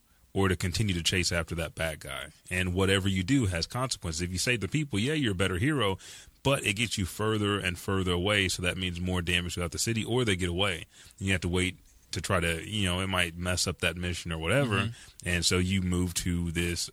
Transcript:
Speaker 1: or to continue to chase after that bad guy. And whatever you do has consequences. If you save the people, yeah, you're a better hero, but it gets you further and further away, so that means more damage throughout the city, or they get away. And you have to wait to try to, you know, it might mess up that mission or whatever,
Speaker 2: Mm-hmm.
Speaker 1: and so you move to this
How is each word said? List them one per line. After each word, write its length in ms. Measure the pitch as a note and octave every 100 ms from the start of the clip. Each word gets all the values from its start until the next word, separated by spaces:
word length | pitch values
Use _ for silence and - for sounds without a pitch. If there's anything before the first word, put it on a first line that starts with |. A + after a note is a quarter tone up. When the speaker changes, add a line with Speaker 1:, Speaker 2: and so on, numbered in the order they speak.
| _ _ _
Speaker 1:
or 140 | G2 F#2+
to 80 | F2+
continue 380 | F#2+ D#2 G#2+
to 80 | F2
chase 280 | D#2+ F#2+ E2+
after 240 | E2+ D#2+ E2
that 200 | D2+ -
bad 240 | D#2+ D2
guy. 260 | D2 C2+ D2 - -
And 220 | F2+ F#2
whatever 340 | F2+ F#2+ G2 G2
you 160 | F#2+
do 220 | F2+ C#3 G2+
has 180 | E2+ E2
consequences. 560 | B2 C3 - F2 D#2
If 100 | F2+
you 60 | F2+
save 220 | - A#2+
the 60 | F#2+
people, 320 | D3+ D3 G2+
yeah, 140 | A#2+
you're 180 | D#3 A#2+
a 40 | F#2
better 220 | F#2+ F2+
hero, 400 | C3 D3 G2+ F#2 - - - _
but 200 | C3+ C#3 G#2+
it 80 |
gets 240 | G#2 A2+ -
you 80 | F2+
further 520 | - G#2+ A2 G#2 G2+
and 180 | F2+ E2+
further 320 | - F#2+ F#2
away, 360 | F2 F#2+ G#2 F#2
so 140 | -
that 160 | F2 E2+
means 220 | F#2 F2
more 200 | F2+ F2+
damage 340 | F2 F2 F2 F2
throughout 160 | E2+
the 80 | -
city, 240 | - A2+
or 200 | G2+ A#2+ A#2
they 100 | F#2
get 140 | F2
away. 360 | F2 G2+ D#2+ - - - -
And 100 | F#2+
you 40 |
have 80 | F#2
to 80 | F2+
wait 280 | F2+ F#2 F2+ - - -
to 100 | -
try 180 | - F#2+
to, 280 | E2+ E2 F2+
you 180 | G#2+ F#2
know, 140 | F2+
it 60 | F#2+
might 300 | F#2 F2 E2+
mess 300 | F2+ F2+ -
up 120 | E2+
that 160 | F2 F2
mission 340 | F2+ F2 E2+
or 60 | D#2+
whatever, 380 | E2 B2 C3+ G2
Speaker 2:
Mm-hmm. 500 | A2+ A#2+ - - F2
Speaker 1:
and 160 | F2 E2
so 120 | F#2
you 240 | F2+ F#2+
move 320 | F#2 F2+ F2+ F2
to 360 | F#2 F2 E2+
this 380 | E2 F2 F2 -